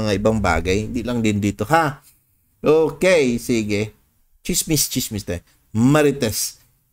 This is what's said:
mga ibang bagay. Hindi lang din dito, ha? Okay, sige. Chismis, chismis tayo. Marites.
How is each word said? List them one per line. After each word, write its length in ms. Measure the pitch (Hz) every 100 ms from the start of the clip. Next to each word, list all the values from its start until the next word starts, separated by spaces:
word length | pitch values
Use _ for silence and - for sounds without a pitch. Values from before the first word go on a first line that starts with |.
mga 80 | 110 101
ibang 240 | 110 110
bagay. 480 | 95 82 85 98 107
Hindi 160 | 120 113
lang 160 | 120
din 160 | 110 104
dito, 240 | 101 98 107
ha? 320 | 160 156 - _ _ _ _ _ _
Okay, 800 | 127 156 151 147 180 175 131 120
sige. 480 | - 117 107 101 107 - _ _ _ _
Chismis, 440 | - - - 151 -
chismis 400 | 131 - 107 -
tayo. 160 | 87 - _ _
Marites. 880 | 110 123 151 147 143 113 - - - _ _ _